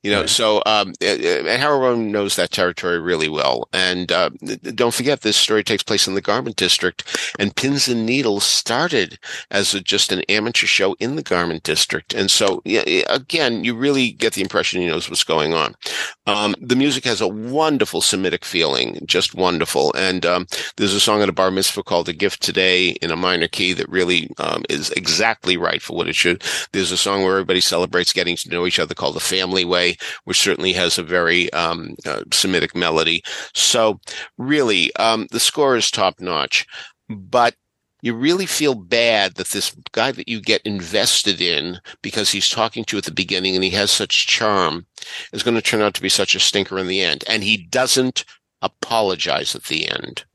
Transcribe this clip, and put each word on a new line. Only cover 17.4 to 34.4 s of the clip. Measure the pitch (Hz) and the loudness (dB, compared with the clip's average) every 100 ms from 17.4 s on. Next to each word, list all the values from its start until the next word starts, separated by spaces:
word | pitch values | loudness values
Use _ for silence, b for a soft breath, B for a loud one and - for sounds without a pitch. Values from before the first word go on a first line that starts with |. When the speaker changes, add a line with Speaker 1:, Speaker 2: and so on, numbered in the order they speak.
| 117 143 156 143 - 82 | -4 0 2 2 0 0
Speaker 1:
Semitic | - 95 92 85 | 0 0 0 -2
feeling, | - 90 78 65 60 64 - | -2 0 2 2 0 -4 0
just | 90 - | 0 0
wonderful. | - 92 85 76 67 73 | 0 0 2 0 2 2
And, | - 95 92 85 | 2 0 0 0
um, | 90 90 B B - | 0 -2 B B -2
there's | 101 | 0
a | 101 | 2
song | 113 104 | 2 4
at | 101 | 2
a | |
bar | 85 95 | 2 2
mitzvah | 95 95 - | 2 0 -2
called | - 87 85 | 0 0 0
"A | |
Gift | 78 98 - | -2 -2 0
Today" | - 90 92 90 90 - | -2 2 4 4 2 0
in | 85 | -4
a | 82 | -2
minor | 90 90 80 | 0 2 0
key | - 92 | 0 -2
that | 87 - | -2 -2
really, | 92 90 90 78 - | 0 2 0 0 -6
um, | 80 80 76 | -4 -4 -4
is | 71 76 | -4 -2
exactly | - 87 85 110 110 90 90 | -4 -2 0 0 0 -2 0
right | 85 82 | 0 -2
for | - 82 | -4 -4
what | 85 | -2
it | 80 | 0
should. | - - B B B | 0 0 B B B
There's | 101 90 | -2 -2
a | 92 | 0
song | 101 98 | 0 2
where | 95 95 | 2 2
everybody | 92 92 | 2 2
celebrates | - 85 90 87 87 | 2 0 0 0 0
getting | - 90 85 | -2 -2 -4
to | - | -4
know | 85 90 | -2 0
each | - | 0
other | 78 85 | -2 -2
called | 73 82 | -4 -2
"The | |
Family | - 92 92 92 | -2 -2 0 0
Way," | 87 90 90 87 B B - | 2 2 2 -2 B B -2
which | 92 | 0
certainly | 101 80 92 | 2 0 0
has | 90 87 90 | 2 0 0
a | |
very, | 80 90 85 87 87 | 0 0 2 2 0
um, | 82 85 85 78 73 - | 0 -2 -2 -8 -12 -8
uh, | 62 - | -8 -2
Semitic | - 95 87 80 87 | 0 2 2 0 0
melody. | 87 80 80 82 B B B | 0 2 2 0 B B B
So | - - 123 110 98 - B B | 0 2 4 2 0 -10 B B
really, | - | -8